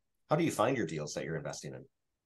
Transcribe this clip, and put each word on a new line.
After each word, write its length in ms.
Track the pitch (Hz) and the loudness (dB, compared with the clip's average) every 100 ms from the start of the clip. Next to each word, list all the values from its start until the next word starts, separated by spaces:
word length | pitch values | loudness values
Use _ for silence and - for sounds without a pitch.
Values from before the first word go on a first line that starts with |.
| _ _ _ | _ _ _
how 60 | 156 | 2
do 80 | |
you 80 | 160 | 4
find 240 | - 110 135 | 4 4 4
your 100 | 90 | 0
deals 280 | 78 76 | -2 -4
that 100 | - | -4
you're 140 | 69 80 | -4 -4
investing 360 | 73 78 76 | -4 -8 -8
in? 120 | - - _ _ _ | -10 -14 _ _ _